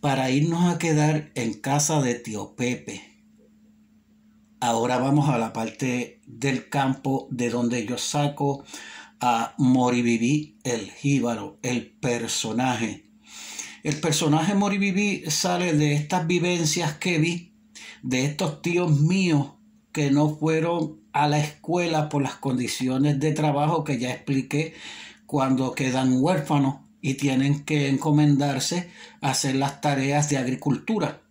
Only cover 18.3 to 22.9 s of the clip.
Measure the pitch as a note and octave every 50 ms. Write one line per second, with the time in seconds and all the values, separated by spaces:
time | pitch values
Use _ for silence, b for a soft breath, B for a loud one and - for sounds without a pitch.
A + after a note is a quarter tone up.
18.3 | D3 - F#3+ D#3 D3 - - F3 E3+ F3 F3 E3+ D3+ C#3 D3 E3 F#3 G3 F#3+ F3
19.3 | D#3+ C#3+ C3+ - - _ _ _ _ _ _ _ _ - C#3+ C#3+ C3+ D3 D3+ D3+
20.3 | D3+ - D3+ D#3+ D#3+ D#3+ D#3 E3+ E3+ E3+ D#3 D3+ - - _ _ _ - D3 D3
21.3 | D3 D3+ D3+ - - - - - E3 F3 F3 E3 D#3+ D3+ D3 D3+ - C#3+ C3+ B2+
22.3 | - - - C#3 B2+ B2 B2 A#2 - - B2+ B2+